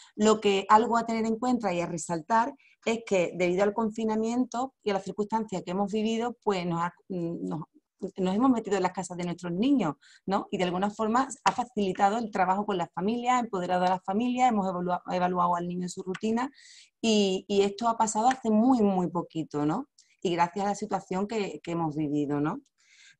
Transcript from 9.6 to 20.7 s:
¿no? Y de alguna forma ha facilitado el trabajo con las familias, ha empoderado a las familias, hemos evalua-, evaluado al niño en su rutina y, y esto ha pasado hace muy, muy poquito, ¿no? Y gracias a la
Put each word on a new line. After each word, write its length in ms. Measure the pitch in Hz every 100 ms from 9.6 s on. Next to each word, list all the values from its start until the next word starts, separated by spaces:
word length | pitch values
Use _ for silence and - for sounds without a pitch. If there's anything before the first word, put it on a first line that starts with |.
| 262 269 160 - _ - -
¿no? 220 | 202 -
Y 60 | 196
de 80 | 180
alguna 240 | 180 202
forma 400 | 208 220 240 269 - -
ha 60 |
facilitado 640 | - 240 214 190 180 196 226
el 140 | 214
trabajo 340 | 190 180 190 196
con 120 | 190
las 140 | 165
familias, 440 | - 196 240 240 247
ha 40 |
empoderado 460 | 233 190 180 180 180
a 40 |
las 120 | 185
familias, 460 | - 202 247 247 254
hemos 160 | 214 190
evalua-, 340 | 180 180 180 -
evaluado 460 | 180 180 180 175 175
al 120 | 175
niño 140 | 180
en 60 | 180
su 140 | 185
rutina 480 | 185 180 220 226 277 - - - - _
y, 460 | 226 214 196 190 -
y 140 | 202
esto 260 | 196 202 233
ha 80 | 226
pasado 300 | 220 214 240
hace 220 | 262 220
muy, 320 | 214 254 254
muy 280 | 202 185 175
poquito, 560 | 170 165 165 147 147 151
¿no? 220 | 196 285 _ _ _
Y 100 | 190
gracias 320 | 170 170 202
a 40 |
la 60 | 202